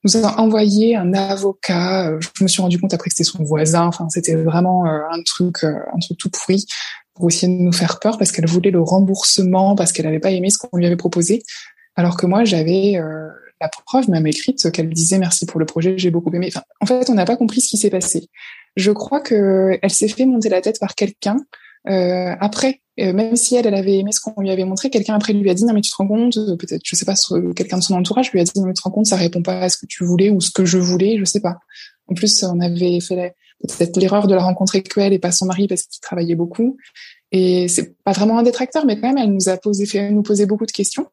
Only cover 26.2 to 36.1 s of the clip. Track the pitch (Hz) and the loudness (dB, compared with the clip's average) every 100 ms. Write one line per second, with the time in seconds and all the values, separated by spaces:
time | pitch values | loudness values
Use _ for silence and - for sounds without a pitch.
26.2 | 240 226 214 170 - 160 - 170 - 190 | 0 0 -2 -4 -6 -8 -4 -4 -2 0
27.2 | - 170 175 175 185 185 170 180 180 214 | 2 0 -2 -4 -2 -2 0 0 2 0
28.2 | 254 190 170 - 185 185 190 208 214 185 | 2 2 0 0 -2 -2 -4 0 2 2
29.2 | 170 175 170 185 185 - - - 175 175 | 0 0 -2 -2 -2 -2 -6 -4 0 4
30.2 | 196 196 165 - 185 185 180 180 196 220 | 4 4 0 0 2 2 2 2 2 2
31.2 | 190 202 180 175 _ - - _ _ 175 | 0 -2 -4 -6 _ -20 -20 _ _ -2
32.2 | 214 - 185 175 175 170 180 175 175 185 | 2 2 0 0 0 0 0 0 -2 -4
33.2 | 180 - _ _ - - 170 180 185 202 | -6 -10 _ _ -12 -2 0 2 2 4
34.2 | 202 185 185 180 190 190 190 - 196 190 | 4 4 2 0 0 0 -2 0 2 2
35.2 | 175 175 185 185 202 180 - - - | 0 0 -2 0 0 -2 -6 -14 -10